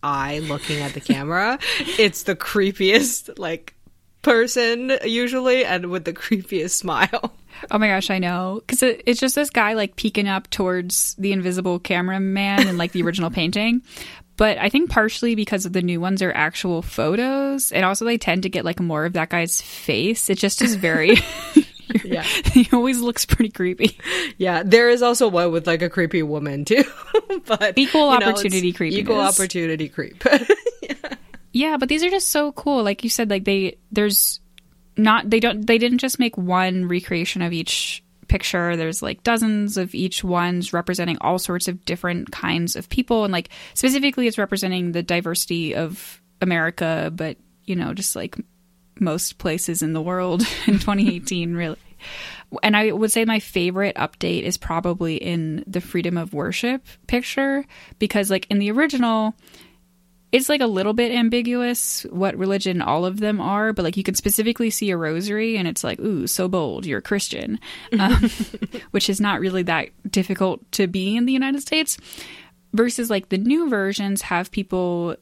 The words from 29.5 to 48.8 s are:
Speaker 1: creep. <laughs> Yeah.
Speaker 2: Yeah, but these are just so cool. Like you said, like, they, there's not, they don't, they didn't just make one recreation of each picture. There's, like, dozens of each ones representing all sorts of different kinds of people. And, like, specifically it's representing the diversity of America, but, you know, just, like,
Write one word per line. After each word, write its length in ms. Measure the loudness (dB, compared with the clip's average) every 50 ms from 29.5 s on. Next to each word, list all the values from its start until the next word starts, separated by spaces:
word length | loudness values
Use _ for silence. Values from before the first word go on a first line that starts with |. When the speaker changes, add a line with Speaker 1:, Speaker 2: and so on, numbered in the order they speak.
| -2 -4 -2 -2 -2 -4 -4 -6
Speaker 1:
creep. 340 | -6 -8 -8 -8 -10 0 4 4
<laughs> 520 | 4 4 6 4 4 4 4 -6 -6 -6
Yeah. 340 | -10 -10 -10 -10 -8 -12 -12 -12 -16 -20 -20 -20 -20 -4 _
Speaker 2:
Yeah, 240 | 0 2 2 2 0
but 100 | 2 2
these 160 | 2 2 2
are 60 | 2
just 200 | 2 2 0 0
so 220 | 2 2 0 0 -2
cool. 300 | -4 -2 0 2 2 2
Like 200 | 2 0 -2 -2
you 60 | -2
said, 200 | 0 0 0 0
like, 160 | 0 0 2
they, 320 | 2 2 2 0 -2 -4 -8 _ _
there's 480 | 0 2 2 4 4 2 2 0 -2 -6 -12 _ _ -20 _ _ _ _ _ _ _ 4
not, 320 | 4 6 6 4 4 2
they 100 | 2 4
don't, 260 | 4 2 0 0 2
they 120 | 4 4 4
didn't 220 | 4 4 2 2
just 180 | 0 -2 0 0
make 180 | 0 -2 0 -2
one 500 | -2 0 2 2 2 2 0 0 -2 0
recreation 560 | -2 -2 -2 -2 -2 -2 -2 -2 -2 -2 -2
of 100 | -2 -2
each 500 | -4 -4 -4 -4 -4 -4 -6 -8 -10 _ _ _ _ 0 _
picture. 480 | 2 2 2 -2 -2 0 0 0 0
There's, 260 | -2 -2 -4 -4 -4
like, 220 | -4 -6 -6 -2 _
dozens 540 | 0 2 2 2 2 2 0 0 -2 -2 -2
of 160 | -4 -2 -2
each 300 | -4 -4 -2 -2 -4 -2
ones 500 | 0 0 2 2 2 0 -2 -2 -2 -2
representing 440 | -4 -2 -2 -2 -2 -2 -2 -2 -2
all 160 | 0 0 0 0
sorts 300 | 0 -2 -4 -2 -2 -4
of 180 | -6 -6 _
different 460 | -6 -6 -4 -2 -4 -4 -4 -6 -8
kinds 440 | -10 -6 -4 -2 -2 0 -2 -2 -4
of 140 | -6 -8 -4
people. 340 | -2 -2 0 0 0 0 2
And, 80 | 0
like, 180 | -2 -2 -4 -6 -16 -20 -20 -10 -6
specifically 520 | 0 0 2 2 4 2 0 0 2 0 0
it's 120 | 0 0
representing 520 | -2 -2 -2 -2 -2 -2 -2 -2 -2 -2
the 120 | -2 -4 -2
diversity 720 | 0 -2 -2 0 -2 -4 -4 -4 -2 -2 -4 -2 -2 -2
of 460 | -2 -4 -4 -6 -12 -14 -18 -20 -20 _ _ _ _
America, 720 | -2 0 2 2 0 0 -2 -2 -2 -2 -2 -2 -2 -4 -4
but, 240 | -6 -6 -8 -8 _ _ _ _ _ _
you 100 | -6 -4
know, 180 | -4 -2 -4 -4
just, 220 | -4 -6 -6 -6
like, 200 | -6 -8 -10 -10 -12 -14 _ _ _ _ _ _ _